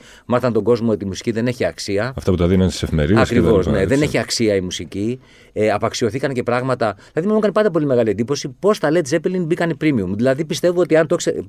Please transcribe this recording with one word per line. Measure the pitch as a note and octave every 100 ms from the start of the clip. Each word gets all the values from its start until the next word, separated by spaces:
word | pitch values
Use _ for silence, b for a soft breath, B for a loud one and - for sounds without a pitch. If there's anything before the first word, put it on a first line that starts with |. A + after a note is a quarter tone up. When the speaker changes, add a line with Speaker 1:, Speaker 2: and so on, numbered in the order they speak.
| B B -
Speaker 1:
Μάθαν | B2 B2
τον | A2+
κόσμο | G#2 A#2+ A#2
ότι | G#2
η | G2
μουσική | F#2 -
δεν | A2 B2
έχει | B2 F#2
αξία. | - - G2+ A#2 C3+
Speaker 2:
Αυτά | -
που | F2+
τα | F2
δίναν | F#2+ F#2
στις | -
εφημερίδες | - D#2+ D2+ A2 B2
και | A#2+
Speaker 1:
Ακριβώς, | A2+ G#2 F2
Speaker 2:
τα |
λοιπά, | F#2+
Speaker 1:
ναι. | F#2+
Δεν | C3+
Speaker 2:
έτσι. |
Speaker 1:
έχει | D3 B2+
αξία | A2+ - A2 G2+
η |
μουσική. | F2+ - E2+ G2 G#2+ B2+ b b b
Ε, | - G#2+
απαξιωθήκαν | G2+ A2 - A#2 G#2 C#3+
και | B2
πράγματα. | A2+ A#2+ B2+ B2 A2+ G2 B
Δηλαδή, | - F#3
μου | G#3+
έκανε | G#3
πάντα | F#3+ G#3+
πολύ | E3 D3
μεγάλη | B2 A#2
εντύπωση | G2 A#2 C#3+ D3+ B2+
πώς | F#3+ G#3
τα | D3+
Led | E3 C#3+ E3
Zeppelin | F#3 F#3 E3
μπήκανε | F3 E3+ D3
premium. | D#3 C3+ F2+ G2+
Δηλαδή, | B2+ C3+ D#3+
πιστεύω | D#3+ F3 F3
ότι | E3+ D#3
αν | D#3+
το | E3+
ξε-, | - -